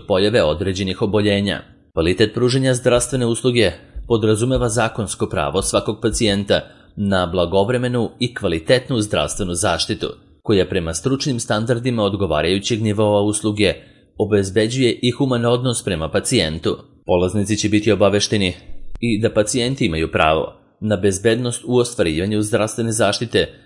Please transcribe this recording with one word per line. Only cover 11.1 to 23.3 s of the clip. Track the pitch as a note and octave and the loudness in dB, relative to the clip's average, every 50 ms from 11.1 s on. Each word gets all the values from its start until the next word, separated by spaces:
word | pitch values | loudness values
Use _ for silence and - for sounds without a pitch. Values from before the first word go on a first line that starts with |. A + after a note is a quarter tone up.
| C3+ C3+ - D3 B2 A#2 | -2 -2 -2 -2 -4 -4
standardima | - - A2 G#2+ A2+ A#2 B2 A#2 A#2+ C3 A#2+ A2+ G#2 | -4 -2 -2 -2 0 0 -2 -2 -2 -2 0 0 0
odgovarajućeg | G2 G2+ F#2+ G2 E2 D2+ D2+ D#2 E2+ F#2+ G2 G2 - A#2+ G#2 | 0 0 0 -2 0 0 0 0 2 0 0 0 -2 -2 0
nivoa | A2+ G#2+ G#2 G#2 G#2+ G#2 G#2 G2+ | 0 0 0 2 2 2 4 2
usluge | G2+ G#2+ G#2 - - G#2+ G#2 G#2+ G#2 F2 D#2 - - - - _ _ _ _ - | 2 2 0 0 -2 -2 0 2 2 0 0 -2 -8 -20 -20 _ _ _ _ -4
obezbeđuje | G#2 G2 G#2+ G2+ G2 F#2+ F#2 A2 G#2+ A#2 B2+ C3+ B2+ A#2 - - | 0 2 2 2 2 2 0 0 0 0 2 2 2 2 2 0
i | - A#2+ | 0 -2
human | A#2 - C#3+ C3 B2+ A#2 A#2 | 0 0 0 0 0 0 2
odnos | A#2+ B2 A#2+ B2+ B2+ A#2 - - | 2 0 0 0 -2 -4 -4 -4
prema | G#2+ F2+ D#2 D#2+ D#2+ | -4 -4 -2 -2 -2
pacijentu. | - G2 - - C3 A2 E2+ D#2 D#2+ E2 - G#2+ - - - - _ _ _ | -2 -2 -2 0 2 2 2 0 -2 -2 -2 -4 -4 -4 -8 -18 _ _ _
Polaznici | - F#2 F2+ F#2 F2+ G#2+ G#2+ G2 G2+ G#2+ - | 0 2 2 2 2 0 0 -2 0 0 -2
će | - G2+ | 0 0
biti | G#2 G#2 G#2 A2+ | 0 2 2 2
obavešteni | G2+ F#2 G#2 G2 G2 G#2 - - A2 G#2 G2 F2 D#2+ - - - - - - - - - | 2 4 4 4 4 2 0 0 0 0 0 0 -2 -6 -10 -12 -12 -10 -10 -10 -8 -4
i | A#2 A#2 A2 G2+ | -2 -2 0 0
da | A2+ A2+ - | 0 0 2
pacijenti | G#2+ G#2 - - B2+ A#2 B2 C3+ - C3+ | 0 0 0 0 -2 -2 -2 -2 0 0
imaju | F#2 D#2+ D#2 D#2+ - | 0 0 0 -2 0
pravo | - G2 E2 D#2 D#2+ D#2 - - - _ _ _ _ - | 0 2 2 4 2 2 0 -4 -8 _ _ _ _ -6
na | - G#2+ G#2 F#2 | -2 -2 0 2
bezbednost | G2+ G2+ F#2+ F#2 - A#2 A2+ B2 B2 A#2+ A#2 - - | 2 0 0 2 2 2 2 2 0 -4 -6 -6 -4
u | A#2 B2 B2 | 0 2 2
ostvarivanju | A#2+ A#2+ - - F#2+ E2 D2+ D#2+ F#2 G#2 G#2+ G#2 | 2 0 0 -2 -2 0 0 -2 -2 0 0 -2
zdravstvene | G#2+ G#2 A#2 G2+ G#2+ A2 - - A2+ A2+ | -2 0 0 0 0 -2 -2 -4 -4 -2
zaštite | G#2+ G#2+ G#2+ G2 G#2 - A#2+ A2+ | 0 0 0 0 0 -2 -4 -2